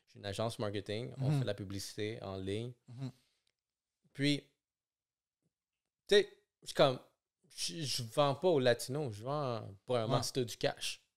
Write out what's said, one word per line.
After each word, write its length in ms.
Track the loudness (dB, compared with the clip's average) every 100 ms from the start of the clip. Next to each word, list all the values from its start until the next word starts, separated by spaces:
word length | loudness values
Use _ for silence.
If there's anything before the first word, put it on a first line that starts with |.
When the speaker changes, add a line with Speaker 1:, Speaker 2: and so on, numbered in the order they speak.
| _
Speaker 1:
j'ai 120 | -12
une 60 | -8
agence 320 | -4 -4 -2
marketing, 520 | -4 -4 -4 -6 -6 -2
on 120 | 0
Speaker 2:
Mhm. 40 | 2
Speaker 1:
fait 60 |
de 40 | 0
la 80 |
publicité 680 | -4 -6 -8 -8 -6 -6 -6
en 120 | -8 -6
ligne. 340 | -4 -4 -6 -12 -18
Speaker 2:
Mhm. 240 | -12 -12 -12 _ _ _ _ _ _ _ _ _
Speaker 1:
Puis, 300 | 0 2 2 -4 _ _ _ _ _ _ _ _ _ _ _ _ _ _ _ 4
tu 80 | 6
sais, 140 | 6 -4 _ _
je 60 | -6
suis 60 |
comme, 260 | 4 4 4 -8 _ _ _ _ -8
je, 260 | -6 -4
je 200 | -4 -4
vends 320 | -2 2 4 4
pas 120 | 4
aux 120 | 6
latinos, 540 | 6 4 0 -4 -4
je 100 | -6
vends, 380 | -6 -4 -2 -4 -8 -12 -2
premièrement, 320 | 0 2 0
Speaker 2:
Ouais. 60 |
Speaker 1:
si 100 | 0
t'as 100 | -2
du 140 | -4 -2
cash. 440 | -2 -2 -6 -8 _